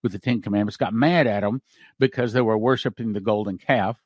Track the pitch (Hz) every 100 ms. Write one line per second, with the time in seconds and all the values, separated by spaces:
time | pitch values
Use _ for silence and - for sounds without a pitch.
0 | 117 95 - 120 98 101 104 - 123 113
1 | 147 175 127 101 101 123 _ _ - _
2 | 135 - 120 120 117 110 113 127 131 -
3 | 113 104 98 104 104 92 - 127 98 117